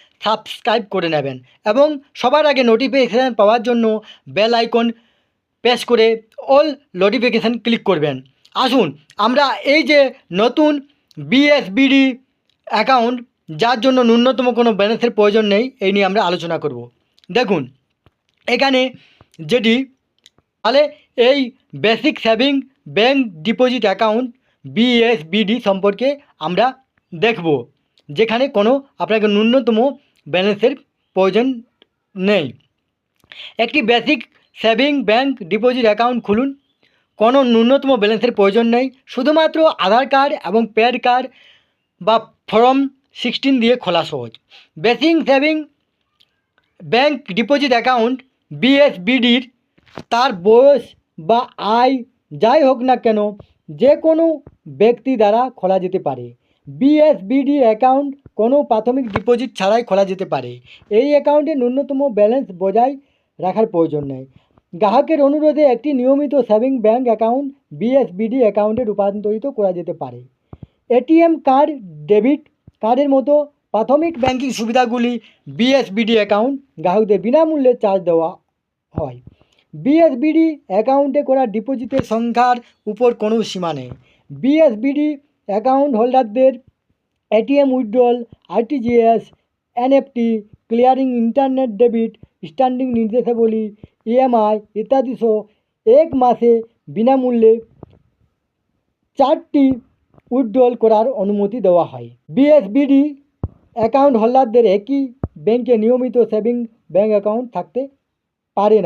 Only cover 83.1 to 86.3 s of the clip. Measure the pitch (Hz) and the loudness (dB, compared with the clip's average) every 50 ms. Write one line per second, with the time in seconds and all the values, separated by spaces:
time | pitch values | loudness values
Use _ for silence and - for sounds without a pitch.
83.1 | 240 233 214 214 226 233 208 - - 190 180 170 156 139 127 123 127 - _ _ | 0 0 -4 -2 -2 -2 -4 -4 -6 -8 -6 -6 -6 -8 -10 -14 -18 -20 _ _
84.1 | _ _ _ - 143 135 151 254 294 311 320 294 220 208 226 277 277 294 294 302 | _ _ _ -20 -14 -6 -2 0 2 4 4 2 2 0 -4 -4 -2 -2 -2 -4
85.1 | 302 285 _ _ _ _ _ - 196 208 214 262 262 269 277 294 262 214 226 254 | -4 -6 _ _ _ _ _ -6 -6 -2 0 0 0 2 0 0 0 0 0 0
86.1 | 247 262 262 220 | 2 0 0 0